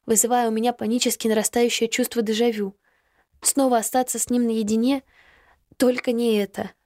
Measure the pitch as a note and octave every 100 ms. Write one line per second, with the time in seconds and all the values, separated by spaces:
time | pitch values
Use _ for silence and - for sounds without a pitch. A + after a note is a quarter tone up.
0 | - A3 A3+ B3 A#3 A3 A#3+ A#3+ G#3+ A#3+
1 | A#3+ - A3+ G#3+ G#3 A#3+ A#3+ - A3+ -
2 | A#3 A#3 G#3+ A3 A#3+ G#3+ G3 - _ _
3 | _ _ _ _ - - C4+ A#3 G#3+ C4
4 | B3+ A#3 - B3 A#3 A3+ G#3 A3 A#3+ C#4
5 | - _ _ _ _ _ _ - B3 B3
6 | - A#3 A#3+ G#3+ G3 - G3+ -